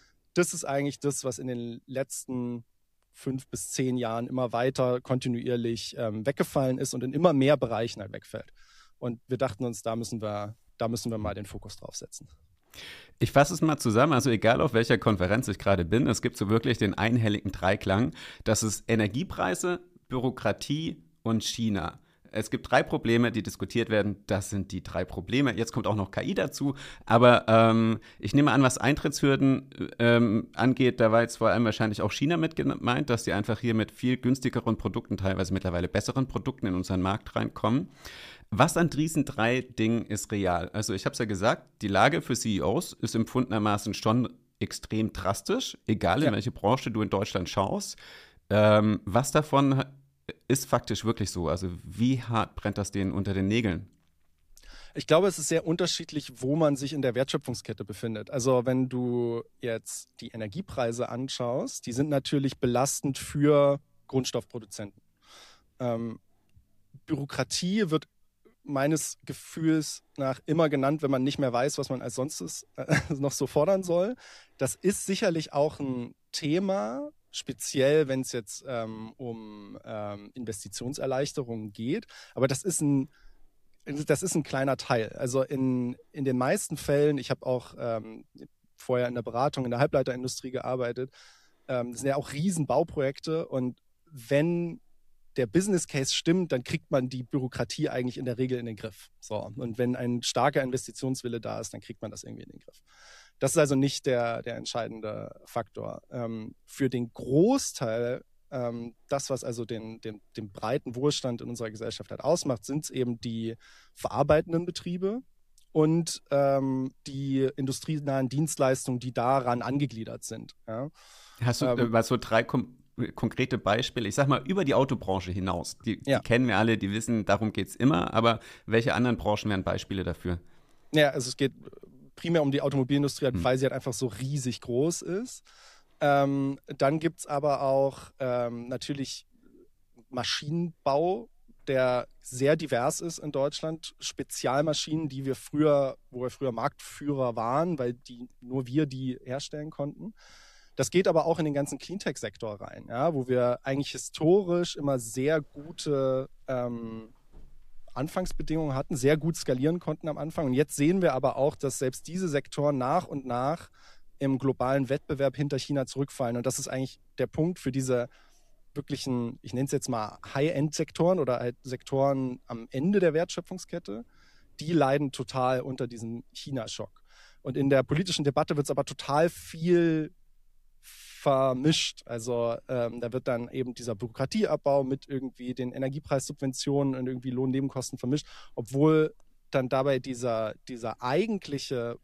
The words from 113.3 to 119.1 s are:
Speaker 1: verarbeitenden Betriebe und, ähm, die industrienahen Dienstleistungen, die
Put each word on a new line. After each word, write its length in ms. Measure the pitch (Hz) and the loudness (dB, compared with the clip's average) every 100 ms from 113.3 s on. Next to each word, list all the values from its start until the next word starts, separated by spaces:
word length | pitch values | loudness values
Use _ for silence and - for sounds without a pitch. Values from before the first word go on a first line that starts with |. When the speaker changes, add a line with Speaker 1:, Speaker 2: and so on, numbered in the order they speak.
| 113 113 113 - - - | -6 -6 -8 -16 -20 -20
Speaker 1:
verarbeitenden 720 | - - 110 143 156 170 165 175 | -10 -4 0 4 4 4 -2 -2
Betriebe 540 | - 175 180 190 233 - _ _ _ _ | -6 -6 -4 -2 -4 -8 _ _ _ _
und, 500 | 156 156 165 160 - - | 2 4 4 0 -6 -2
ähm, 640 | 139 139 139 135 131 131 - - | 2 4 2 0 -2 -4 -8 -10
die 420 | 139 139 135 131 135 | -6 -2 2 0 0
industrienahen 720 | 135 135 - 156 147 135 127 | -4 -4 -4 -4 0 0 0
Dienstleistungen, 720 | 135 160 - 135 131 - 123 | 0 -2 2 2 2 0 -4
die 100 | 123 | -4